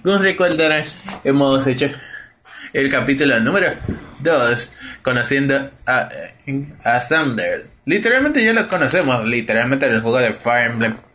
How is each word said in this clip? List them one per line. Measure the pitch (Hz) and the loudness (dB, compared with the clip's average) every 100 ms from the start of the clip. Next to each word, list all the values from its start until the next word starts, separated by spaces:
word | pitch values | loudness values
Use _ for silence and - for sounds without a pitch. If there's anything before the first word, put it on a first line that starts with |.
nos | 175 196 | 0 2
recordarán, | 190 185 180 160 156 156 - - - - | 2 2 0 2 2 0 -4 -12 -14 -6
hemos | 139 139 139 135 135 | 0 2 4 2 0
hecho | 131 143 139 - - - _ - - - | 0 -2 -4 -16 -18 -20 _ -20 -20 -6
el | 143 139 | -2 0
capítulo | 135 120 139 143 117 | 0 0 2 2 2
número | 117 190 175 - - - - - | 2 2 0 -2 -8 -8 -12 -6
dos, | 151 151 120 120 - - - - | 0 2 2 0 -4 -8 -18 -8
conociendo | - 123 113 139 139 135 135 - - | -2 0 2 0 2 0 -2 -10 -2
a, | 127 123 - 82 - - 139 143 - | 0 -2 -8 -16 -16 -8 -8 -8 -6
a | 117 123 | 0 0
Sander. | - 160 143 110 87 85 - - | 2 0 0 -2 -2 -4 -8 -12
Literalmente | - 196 226 262 294 294 | -2 0 2 2 2 2
ya | 220 | 2
lo | 226 214 | 2 0
conocemos, | 180 135 180 147 123 | 0 0 2 2 0
literalmente, | 110 120 113 110 123 135 139 | 0 -2 0 0 0 0 2
del | 113 | 0
juego | 113 127 | 0 2
de | 120 | 2
Fire | - 117 120 117 | 0 0 0 0
Emblem | 117 113 113 - | 0 -4 -4 -14